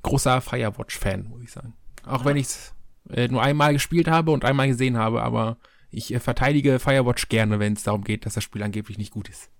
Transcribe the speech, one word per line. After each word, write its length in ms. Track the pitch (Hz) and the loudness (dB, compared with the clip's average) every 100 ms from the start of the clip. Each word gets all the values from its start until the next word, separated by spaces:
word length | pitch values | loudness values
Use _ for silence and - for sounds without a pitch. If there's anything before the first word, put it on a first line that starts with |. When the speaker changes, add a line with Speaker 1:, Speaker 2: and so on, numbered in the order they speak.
Speaker 1:
großer 380 | - 139 131 127 | 0 2 4 2
Firewatch-Fan, 840 | - 123 110 - - - 101 95 104 | 0 -4 -4 -4 -10 -4 -2 -2 -6
muss 140 | 120 | -14
ich 80 | 120 | -16
sagen. 220 | - 117 - - - - | -16 -16 -16 -20 -18 -6
Auch 140 | 131 | -2
Speaker 2:
Ja. 40 | 139 | 0
Speaker 1:
wenn 120 | 143 | 0
ich's, 360 | 131 - - - - - - | 0 -6 -12 -16 -16 -20 -8
äh, 180 | - 120 | -2 0
nur 140 | 127 | 2
einmal 300 | 131 147 147 | 2 4 4
gespielt 340 | 147 - 170 165 | 2 2 0 4
habe 240 | 160 160 | 4 4
und 120 | 143 127 | 2 2
einmal 220 | 139 135 | 2 2
gesehen 300 | 120 131 120 | 2 2 2
habe, 240 | 110 117 | 0 0
aber 340 | 117 117 113 113 _ _ - | 0 0 -2 -4 _ _ -14
ich, 220 | - - | -12 -6
äh, 60 | 123 | -4
verteidige 600 | - 120 131 147 139 131 | -2 0 2 4 4 2
Firewatch 480 | - 135 123 120 - | 4 4 4 0 0
gerne, 300 | 113 107 104 | 2 2 2
wenn's 240 | 104 104 | 0 0
darum 200 | - 104 | -2 -2
geht, 220 | 101 107 110 | -2 -4 -4
dass 80 | - | -6
das 80 | |
Spiel 200 | - 104 | -6 -6
angeblich 340 | 104 104 107 104 | -6 -6 -8 -10
nicht 140 | 101 | -10
gut 180 | 107 - | -10 -12
ist. 200 | - - - | -16 -20 -20